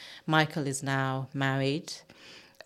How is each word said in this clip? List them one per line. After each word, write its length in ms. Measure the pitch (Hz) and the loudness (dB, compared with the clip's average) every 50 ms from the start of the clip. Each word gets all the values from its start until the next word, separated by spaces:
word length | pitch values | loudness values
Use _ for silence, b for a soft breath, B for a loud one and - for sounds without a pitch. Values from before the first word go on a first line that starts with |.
| B B B B B | B B B B B
Michael 420 | B 156 156 156 151 - 160 139 139 | B 6 6 6 4 2 -2 -2 -2
is 160 | 135 135 135 | -4 -4 -2
now 440 | 139 135 135 135 135 131 135 131 - - | 0 0 0 0 0 0 -2 -4 -4 -2
married, 580 | 135 135 135 135 139 135 135 139 165 - - - - - - B B B B B B B B B B - | 0 0 2 2 2 2 2 0 0 -4 -8 -14 -14 -16 -20 B B B B B B B B B B -2